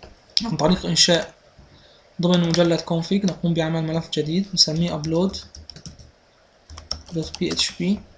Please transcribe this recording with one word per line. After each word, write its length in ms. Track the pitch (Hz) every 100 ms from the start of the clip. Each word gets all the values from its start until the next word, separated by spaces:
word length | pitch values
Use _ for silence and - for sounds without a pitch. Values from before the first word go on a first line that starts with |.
| - - _ -
عن 120 | 226 160
طريق 300 | 156 185 175
إنشاء 480 | 160 - 170 - - _ - - - - - _ -
ضمن 260 | 175 180 170
مجلد 320 | 165 170 160
config، 440 | - 170 170 196
نقوم 300 | 196 - 170
بعمل 280 | 165 160 160
ملف 280 | 160 160 160
جديد 360 | 156 151 175 196
نسميه 480 | 175 - 156 175 156
upload.php 2750 | 156 165 196 - - - - - - - - _ _ _ _ _ - - - - - 165 151 - 165 - - - 180 208 -